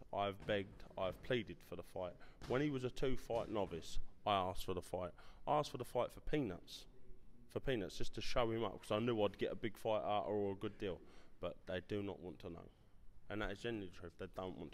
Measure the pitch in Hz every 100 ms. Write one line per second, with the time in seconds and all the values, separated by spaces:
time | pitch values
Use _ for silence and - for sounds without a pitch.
0 | - 98 101 95 107 104 98 - - -
1 | 95 90 - 127 87 87 - 87 - 95
2 | 90 - - - - 127 151 135 123 -
3 | 135 127 - 117 - 107 90 82 - -
4 | - - 107 98 92 92 - 90 - 90
5 | 90 - - - - 147 143 127 117 123
6 | 117 - - 151 120 87 - - - -
7 | - - - - - 110 - 120 87 -
8 | - - - 131 117 113 113 - - 107
9 | 120 113 101 - 113 95 113 - 113 107
10 | 76 104 - 104 101 98 107 104 101 82
11 | - - - - 87 - - 92 - 104
12 | 101 92 90 - 92 85 - - - -
13 | - - - 104 101 101 120 113 92 -
14 | 87 - 95 - 95 82 82